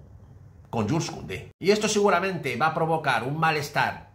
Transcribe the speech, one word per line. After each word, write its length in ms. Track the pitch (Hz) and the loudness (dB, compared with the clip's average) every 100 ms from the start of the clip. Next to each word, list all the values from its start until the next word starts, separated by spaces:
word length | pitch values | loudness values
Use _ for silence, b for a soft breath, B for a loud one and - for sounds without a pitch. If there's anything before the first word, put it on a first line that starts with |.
| - - - - - - - | -20 -20 -20 -20 -20 -20 -8
con 180 | 117 104 | -4 0
Jules 220 | 156 - | 0 -2
Koundé. 400 | - - 95 - - | -8 -10 -10 -12 -2
Y 140 | 165 | 0
esto 160 | 214 214 | 2 2
seguramente 680 | 208 202 175 190 175 131 120 | 2 4 4 0 -2 -4 0
va 120 | 156 | 0
a 60 | |
provocar 500 | 156 160 160 143 117 | 2 0 2 2 0
un 120 | 123 156 | 0 0
malestar 760 | 160 151 143 143 113 87 - | 0 0 -2 0 0 -2 -12